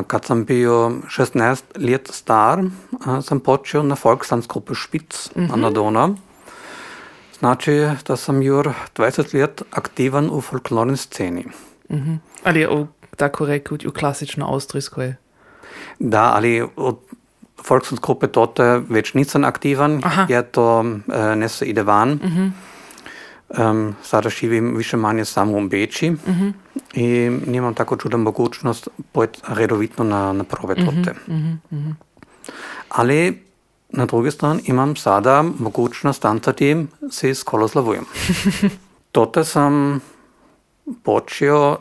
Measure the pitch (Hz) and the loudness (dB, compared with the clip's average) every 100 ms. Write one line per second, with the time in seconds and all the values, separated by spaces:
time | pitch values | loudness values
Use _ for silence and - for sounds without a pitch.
0 | 95 110 - 120 110 123 120 117 117 123 | -2 -4 0 -2 2 2 4 4 2 -2
1 | - - 127 123 117 131 - - - 131 | -8 -2 0 2 2 0 -6 -4 0 0
2 | - - - 113 110 175 185 185 - 254 | -2 -10 2 4 4 2 -2 -6 -12 -8
3 | 135 131 139 143 139 139 - 151 143 139 | -4 -4 -2 -2 2 0 0 -2 0 2
4 | 113 131 - 120 - - - - - 160 | 2 2 0 -4 -4 -8 -8 -10 -6 -8
5 | - - - - 175 - 113 104 107 110 | -8 -12 -10 -4 -2 0 0 2 2 2
6 | 156 202 - - - - - - - - | 2 0 -10 -20 -20 -20 -20 -18 -18 -18
7 | - - - - 123 127 - 147 151 139 | -20 -20 -20 -2 0 2 2 2 2 -2
8 | - 131 - 135 135 135 147 - - - | -2 -4 0 2 4 2 2 -2 -10 -2
9 | 117 143 143 139 147 - - - - - | 0 0 -2 0 0 -2 -8 -8 -6 -2
10 | 131 139 156 156 - - - - 120 135 | 0 2 0 -2 -4 -8 -2 0 0 -2
11 | - - 90 87 - - - _ - 151 | -6 -6 -4 -4 -8 -16 -20 _ -6 -4
12 | 143 160 _ - 185 165 156 147 147 _ | -2 -6 _ -6 0 2 2 0 -2 _
13 | - - 143 - 147 143 143 151 - - | -14 -2 -2 0 -2 -2 -4 -8 -8 -4
14 | 147 139 147 151 147 139 - 143 139 - | -4 -4 -8 -6 -4 -4 -4 -8 -8 -8
15 | 127 127 _ _ _ - - - - - | -8 -8 _ _ _ -20 -20 -20 -16 -6
16 | 123 107 120 107 117 117 120 - 131 - | 0 4 4 4 2 0 -2 -4 -4 -4
17 | - - _ _ - - - 127 - 120 | -10 -20 _ _ -20 -10 2 2 2 -6
18 | - 131 143 123 117 - 123 123 120 110 | -2 0 2 2 2 4 4 4 2 -2
19 | 107 135 143 147 135 - 143 135 147 151 | 0 0 2 2 0 0 -2 0 0 0
20 | 175 165 190 120 120 - 117 117 117 104 | 0 0 2 2 0 2 4 4 2 -4
21 | - 120 107 107 113 - 131 110 104 104 | -4 -2 0 0 -2 -2 -2 0 4 4
22 | 120 147 185 170 190 190 - - - - | 4 0 0 0 -2 -4 -14 -20 -20 -20
23 | - - - - - - 113 110 107 101 | -20 -20 -20 -20 -10 0 2 2 -2 -8
24 | - 185 113 - 117 113 117 113 113 120 | -2 0 0 -2 0 0 0 -2 -2 0
25 | 110 110 107 - 101 101 98 98 107 - | 0 0 -2 -2 0 0 0 -2 -2 -2
26 | 160 156 180 175 196 196 - 269 - 127 | -2 -2 -2 0 0 -4 -12 -14 -8 -2
27 | 120 120 120 123 - 123 123 110 113 127 | 0 2 2 -2 -2 -2 -2 -2 -4 -2
28 | - 117 110 107 120 - 131 113 - - | -2 0 0 0 -2 -2 -4 -4 -8 -16
29 | - 143 113 - - 107 107 110 113 - | -6 -2 -2 -2 -8 -2 0 0 -2 -2
30 | 110 101 98 98 - - 95 95 175 156 | 0 0 0 -2 -4 -8 -4 0 0 2
31 | 180 - - 156 156 160 - 151 151 156 | -2 -4 -6 -4 -4 -6 -8 -8 -8 -10
32 | _ _ - _ - - - - - - | _ _ -20 _ -20 -16 -16 -16 -6 0
33 | 120 147 175 - _ _ _ _ - 131 | 2 4 2 -2 _ _ _ _ -8 -2
34 | 123 117 123 - 147 160 - 127 139 147 | 0 2 0 0 0 0 0 2 2 0
35 | - 101 117 139 165 143 110 - 120 - | 2 4 6 6 4 0 -4 0 -2 0
36 | 143 131 107 110 - - 139 156 151 - | -2 0 0 0 0 2 2 2 -2 -8
37 | 285 - 131 135 - 113 110 151 117 98 | -12 -4 -2 -2 -2 0 2 2 0 -2
38 | - - - 175 196 - 202 - _ _ | -4 -6 -2 0 0 2 0 -2 _ _
39 | _ - 110 - 156 151 143 143 143 139 | _ 2 4 2 0 2 4 4 2 -2
40 | - - _ _ _ _ _ _ - - | -6 -20 _ _ _ _ _ _ -14 -8
41 | - 107 - - 143 147 143 - | 0 0 0 -2 2 4 4 2